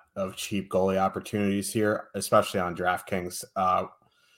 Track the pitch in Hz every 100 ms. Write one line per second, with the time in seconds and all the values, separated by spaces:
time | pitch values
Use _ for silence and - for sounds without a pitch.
0 | _ - 95 - - 101 95 95 95 95
1 | 95 101 - 104 101 98 95 113 107 107
2 | - 101 98 107 101 98 90 85 90 87
3 | - 98 90 - - - 92 92 92 -
4 | _ _ _